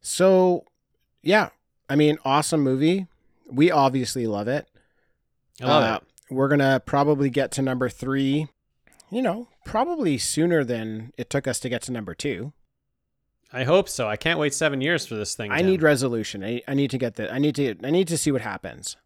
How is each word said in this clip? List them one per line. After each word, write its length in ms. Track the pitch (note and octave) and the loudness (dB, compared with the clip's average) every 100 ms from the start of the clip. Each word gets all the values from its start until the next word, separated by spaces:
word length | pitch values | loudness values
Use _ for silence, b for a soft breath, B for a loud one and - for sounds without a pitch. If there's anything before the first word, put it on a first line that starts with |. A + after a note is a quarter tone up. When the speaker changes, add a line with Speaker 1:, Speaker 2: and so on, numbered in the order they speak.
Speaker 1:
So, 640 | - - F#3 F#3 F#3 F3 - _ _ _ _ _ | -8 2 4 6 4 2 -4 _ _ _ _ _
yeah, 280 | D3 G#3 F#3+ _ _ _ _ | 2 2 2 _ _ _ _
I 60 | C#3+ | 4
mean, 220 | D3+ D3+ | 4 2
awesome 380 | C3+ C#3 D3+ D#3+ | 2 0 2 0
movie. 460 | C#3 C3 D#3 F#3+ F#3 _ _ _ _ | 2 2 2 0 -2 _ _ _ _
We 220 | B2+ E3 | 2 4
obviously 560 | D#3 C3+ C3 A#2+ C3+ A2+ | 6 4 2 -4 -4 -2
love 200 | G2+ G#2 | -2 -2
it. 200 | C#3+ - _ _ _ _ _ _ _ _ _ | -4 -6 _ _ _ _ _ _ _ _ _
Speaker 2:
I 40 | B2+ | 2
love 180 | D3+ | 4
Speaker 1:
Uh, 160 | A#2 A2 | 4 -2
Speaker 2:
it. 320 | _ _ _ | _ _ _
Speaker 1:
we're 140 | C3 C#3 | -2 2
gonna 320 | C#3+ C3+ C3+ - | 4 4 2 0
probably 440 | C#3+ C#3+ D3 C#3 | 0 2 2 0
get 220 | B2+ C3+ | 0 -4
to 80 | - | -2
number 280 | C3+ B2+ B2+ | -2 -2 -4
three, 580 | - B2+ C#3 C3+ C#3+ D#3 _ _ _ _ _ _ | -4 -4 -2 0 -2 -4 _ _ _ _ _ _
you 120 | G#3+ | -4
know, 240 | B3+ G3 A#3+ _ - | -2 -4 -8 _ -6
probably 520 | G#3+ C#4+ E4+ G#3 C3+ | -2 -2 0 0 0
sooner 440 | - - E3+ E3 | -2 0 2 2
than 480 | B2+ A#2+ A2 A2 A2+ - | 0 -4 -4 -8 -12 -12
it 120 | B2 | -4
took 160 | C#3 C3+ | -4 -2
us 120 | A#2+ | -6
to 80 | C3 | -4
get 120 | A#2+ | -6
to 80 | - | -6
number 220 | A#2+ G2 | -8 -8
two. 400 | E2 D3 A#2+ B2+ - _ _ _ _ _ _ _ _ _ | -8 -6 -6 -8 -14 _ _ _ _ _ _ _ _ _
Speaker 2:
I 120 | B2+ | -6
hope 260 | C3 F3+ G3 | 2 2 2
so. 180 | - A2 | -4 -4
I 80 | G#2 | -2
can't 220 | D#3+ E3 | -2 0
wait 140 | D3+ | 0
seven 260 | C#3 D#3+ C#3 | 0 -2 0
years 280 | C#3 E3+ - | -2 -2 -2
for 80 | A2 | -6
this 180 | G#2 | -6
thing, 180 | - G#2+ | -6 -4
Speaker 1:
I 60 | C3 | 0
Speaker 2:
Tim. 80 | F#3 | 2
Speaker 1:
need 160 | F#3+ | 4
resolution. 600 | D#3 C#3 B2+ A#2 G#2+ G2+ | 4 4 0 -2 -6 -8
I, 180 | G2 A#2+ - | -6 -6 -4
I 80 | C#3 | -2
need 160 | C#3 | 0
to 80 | C3 | -2
get 160 | A#2+ G#2+ | -4 -4
the, 180 | C3 | -8
I 60 | B2 | -2
need 160 | D3 C#3+ | -2 0
to, 200 | C#3 F#2+ | -2 -2
I 60 | A2+ | -2
need 180 | E3 F#3 | 0 0
to 80 | E3 | 0
see 140 | - | 0
what 100 | C3 | -2
happens. 540 | A2 F#2+ F#2 B1+ - - | -2 -8 -10 -12 -14 -16